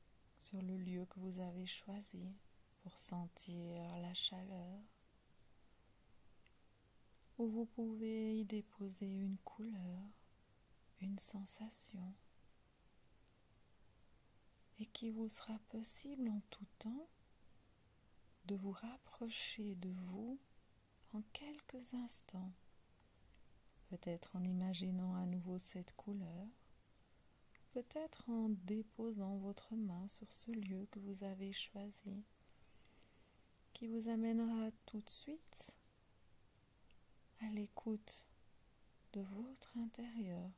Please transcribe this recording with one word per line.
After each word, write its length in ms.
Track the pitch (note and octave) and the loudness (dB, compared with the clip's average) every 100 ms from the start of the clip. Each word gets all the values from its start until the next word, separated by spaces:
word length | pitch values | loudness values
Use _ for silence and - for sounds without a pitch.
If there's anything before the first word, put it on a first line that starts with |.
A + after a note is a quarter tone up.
| - - - - | -20 -20 -20 -18
sur 220 | - F#3+ | -6 -2
le 160 | F#3 F#3 | 0 2
lieu 280 | F3+ F3+ F3+ | 2 0 -2
que 140 | F#3+ | -4
vous 200 | F#3 F#3 | -2 0
avez 260 | F3+ F3+ F#3 | -2 -2 -2
choisi 680 | - - G3+ G3+ F3+ F#3 G3 - - - - | -4 -4 -6 -6 -6 -6 -6 -14 -20 -20 -14
pour 160 | F3 - | -12 -6
sentir 1000 | - F3 F3 - - F3 E3+ E3+ E3+ F3 | -2 0 0 -2 -2 -2 -2 -2 -4 -2
la 160 | F3 | 0
chaleur. 680 | F3+ - F#3 F#3+ F#3 F3+ G3 G#3+ - - - - - - - - - - - - - - - - - - - - - - - - - | 4 4 2 -4 -4 -4 -6 -10 -18 -20 -20 -20 -20 -20 -20 -20 -20 -20 -20 -20 -20 -18 -18 -20 -20 -20 -20 -20 -20 -20 -20 -10 2
Ou 100 | A3+ | 4
vous 180 | A3+ A3+ | 4 2
pouvez 720 | - A3+ A3 A3 A3 A3 A3 | 2 2 2 2 4 6 6
y 60 | G3+ | 4
déposer 600 | G#3+ - - G3 F#3+ G3 | 2 0 -4 -4 0 0
une 320 | F#3+ G3 G3 | 2 2 2
couleur, 600 | - - A3+ G3+ F3+ F3+ G3+ - - - - - - - - - | -2 -4 -2 0 0 -2 -6 -10 -20 -20 -20 -20 -20 -20 -18 0
une 180 | F#3+ G3 | 2 2
sensation, 920 | - G3+ G3 - A3 - - F#3+ F#3 G3 - - - - - - - - - - - - - - - - - - - - - - - - - - | 0 -4 -4 -4 -6 -6 -8 -4 -4 -6 -14 -20 -20 -20 -20 -20 -20 -20 -20 -20 -20 -20 -20 -20 -20 -20 -20 -20 -20 -20 -20 -20 -20 -20 -18 -8
et 80 | G#3+ | -6
qu'il 260 | - A3+ | -2 0
vous 160 | A3 A3 | 2 0
sera 300 | - - A3 - | 0 -2 -4 -2
possible 600 | A3+ A3+ - C#4 C#4 A#3 | -2 -2 -2 -4 2 4
en 120 | G#3 - | 4 0
tout 160 | - G3+ - | -10 -12 -6
temps 280 | A3 C4 E4 - - - - - - - - - - - - - F3+ | -2 -2 -4 -14 -20 -20 -20 -20 -20 -20 -20 -20 -20 -20 -20 -10 0
de 100 | G3 | 0
vous 160 | G3 | 0
rapprocher 1040 | F#3 A#3 C4 - - A#3 A3+ - - G#3 F#3 | -2 -6 -10 -14 -6 -2 0 -2 0 0 0
de 140 | F#3 | 0
vous 500 | F#3 F3+ F#3+ A#3 C4+ - - - - - - - | -2 -2 -2 -2 -2 -6 -20 -20 -20 -20 -20 -6
en 80 | G#3+ G#3+ | -4 -4
quelques 600 | - D4 D4 - B3+ B3 | -6 -8 -10 -10 -10 -4
instants, 580 | B3 A#3 - - F#3 F#3 F#3 - - - - - - - - - - - - - | -2 -2 -6 -6 -4 -4 -6 -16 -20 -20 -20 -20 -20 -20 -20 -20 -20 -20 -18 -8
peut-être 460 | F3+ F3 E3+ - F3+ | -4 0 -2 -2 2
en 80 | |
imaginant 720 | F3+ F#3 F#3 F#3 F#3 F#3 F#3 F3+ | 4 6 4 4 4 4 4 4
à 100 | F3+ | 4
nouveau 320 | F3+ F3+ F#3 | 2 2 -2
cette 360 | - F3+ F3+ - | -2 -6 -6 -6
couleur, 520 | G3+ G3+ E3+ E3+ G#3+ - - - - - - - - - - - - | -2 0 0 -4 -6 -10 -20 -20 -20 -20 -20 -20 -20 -20 -20 -20 -6
peut-être 560 | B3 A#3+ D4+ D#4 - - | -4 -2 -4 -4 -4 0
en 200 | A3+ A3 | 4 6
déposant 840 | G3 F3+ G#3+ A3 - A3+ G#3+ F#3+ G3 | 4 4 0 0 -2 0 2 0 2
votre 380 | G3 G3 - A3+ | 0 -4 -2 0
main 320 | G#3 F3 G3 | 2 0 -4
sur 240 | - G#3 | -6 -8
ce 200 | - A#3 | -6 -2
lieu 360 | A3+ F#3+ F#3 G3+ | 0 2 0 -2
que 80 | G3+ | -4
vous 240 | G3+ G3 | -4 -2
avez 300 | G3 F#3+ G3 | -2 -2 -2
choisi, 720 | G3 - G3+ G#3 - G3+ G3 G#3 - - - - - - - - - - - - - - | -2 -2 -4 -6 -6 -4 -4 -6 -16 -20 -20 -20 -20 -20 -20 -20 -20 -20 -20 -20 -20 -16
qui 140 | - A3+ | -4 2
vous 200 | A3+ A3+ | 2 4
amènera 640 | A3+ A3+ A3+ A#3 A3+ A3 A3 - | 6 8 8 8 6 4 0 -4
tout 160 | G#3+ | -4
de 80 | - | -4
suite 640 | - - D#4+ - - - - - - - - - - - - - - - - - - - - | -6 -4 -6 -8 -12 -12 -14 -20 -20 -20 -20 -20 -20 -20 -20 -20 -20 -20 -20 -20 -20 -18 -4
à 80 | A3 | 0
l'écoute 800 | G#3 G#3 - A3+ G#3+ - - - - - - - - - - - | 2 0 0 2 2 0 -10 -12 -20 -20 -20 -20 -20 -20 -20 -6
de 80 | G3+ | -2
votre 560 | G3 G3 B3 C4+ - A#3 | -2 -2 -4 -6 -6 -2
intérieur 720 | A3+ A#3 A#3+ A3+ F#3+ F3 F3+ | -2 -2 -4 0 2 2 -2